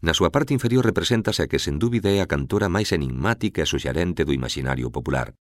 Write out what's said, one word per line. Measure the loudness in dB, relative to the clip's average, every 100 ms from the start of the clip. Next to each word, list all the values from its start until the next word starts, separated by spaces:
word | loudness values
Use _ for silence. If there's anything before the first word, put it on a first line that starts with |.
Na | 0
súa | 2 2
parte | 2 0
inferior | 0 2 2
represéntase | 2 2 0 0 0 -2
a | 0
que | 0
sen | -2 0
dúbida | 0 2 2
é | 2
a | 2
cantora | -2 0 0 2
máis | 0 0
enigmática | 0 -2 -2 -2 0 -2 -2
e | -2
suxerente | -2 -2 0 -2 0 0
do | 0
imaxinario | -2 -4 -2 -2 -2
popular | -4 -2 -2 -4 -10 _